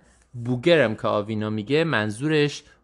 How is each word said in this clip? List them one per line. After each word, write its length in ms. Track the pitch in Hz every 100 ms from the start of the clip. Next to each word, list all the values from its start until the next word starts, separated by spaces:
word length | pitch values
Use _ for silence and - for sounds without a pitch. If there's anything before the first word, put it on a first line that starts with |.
| _ _ _ 123
بوگرم 520 | 120 123 160 165 117 107
که 120 | 110
آوینا 420 | 107 101 107 107
میگه، 340 | 107 104 147
منظورش 800 | 165 117 107 104 151 156 147 - - _